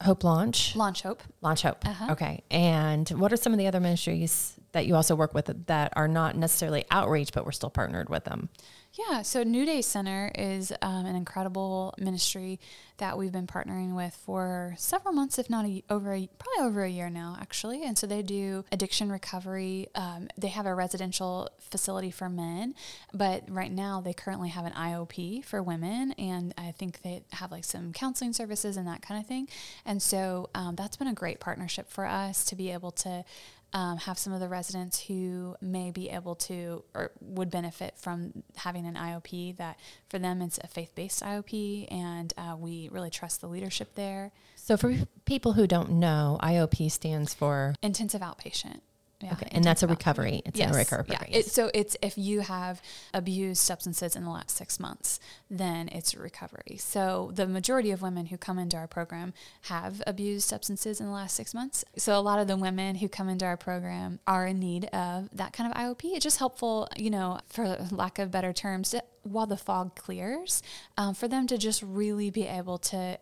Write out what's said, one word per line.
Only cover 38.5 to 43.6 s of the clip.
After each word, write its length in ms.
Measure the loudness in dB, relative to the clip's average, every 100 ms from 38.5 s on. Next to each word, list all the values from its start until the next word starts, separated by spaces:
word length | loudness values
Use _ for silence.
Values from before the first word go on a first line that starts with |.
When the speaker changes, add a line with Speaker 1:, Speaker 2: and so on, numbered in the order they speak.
| -10
Speaker 2:
having 300 | -6 -6 -6
an 100 | -6
I 180 | -6 -6
O 40 |
P, 320 | -8 -8 -8
that 240 | -6 -8 -10 -16 -20 -8
for 100 | -2
them 240 | 0 0
it's 160 | -2 -4
a 40 | -6
faith-based 540 | -10 -8 -8 -4 -4
I 140 | -4 -6
O 60 |
P, 440 | -4 -4 -2 -4 -6
and, 420 | -6 -4 -4 -6 -6
uh, 180 | -8 -6
we 300 | -8 -8 -8
really 200 | -8 -6
trust 320 | -6 -6 -6
the 60 | -6
leadership 480 | -6